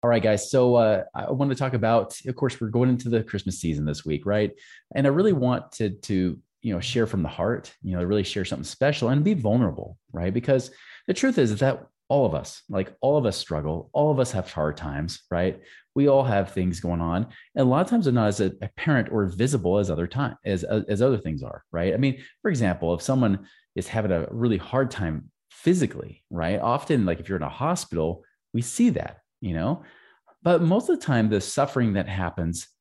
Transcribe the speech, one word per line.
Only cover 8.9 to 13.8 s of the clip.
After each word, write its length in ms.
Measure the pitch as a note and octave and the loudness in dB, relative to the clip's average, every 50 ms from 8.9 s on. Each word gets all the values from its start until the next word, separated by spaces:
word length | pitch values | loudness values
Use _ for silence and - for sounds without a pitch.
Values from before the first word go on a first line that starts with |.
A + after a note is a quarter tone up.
| D3 - B2+ A2+ | 0 0 0 2
and 140 | C3 C#3+ D3+ | 2 2 4
be 120 | G3 G#3+ | 2 2
vulnerable, 640 | E3+ A2 G#2 G#2+ B2 A#2+ F2+ D2+ - - - F2+ _ _ _ | 2 2 2 2 4 2 2 0 -4 -12 -14 -16 _ _ _
right? 220 | - E2+ F2 F#2 F#2+ | -8 -4 -4 -2 -2
Because 380 | B2 B2 - C#3 C3 B2 - - - - - - - _ | -2 0 2 2 2 0 -4 -16 -20 -20 -20 -20 -16 _
the 80 | - F#3 | -4 -2
truth 240 | - - C4+ B3 - | 0 0 2 4 4
is 180 | C3+ A2+ G#2+ G#2+ | 2 2 2 2
that 280 | C3 C3+ B2+ - - _ _ _ _ _ | 2 0 0 -2 -8 _ _ _ _ _
all 160 | C3+ C#3+ C3 | 2 2 2
of 80 | G2+ D#2 | 2 0
us, 300 | C#2 - - - - _ _ | -2 -6 -8 -16 -18 _ _
like, 260 | G2+ F#2+ F#2+ - - _ | -4 -4 -4 -4 -6 _
all 180 | - C3 D3 D3+ | 0 2 2 4
of 80 | B2+ | 2
us 120 | A2 F#2 - | 2 -2 -2
struggle, 520 | - - E2 D2+ D2 D2+ D#2 E2+ | -6 -4 -4 -4 -2 -2 -4 -6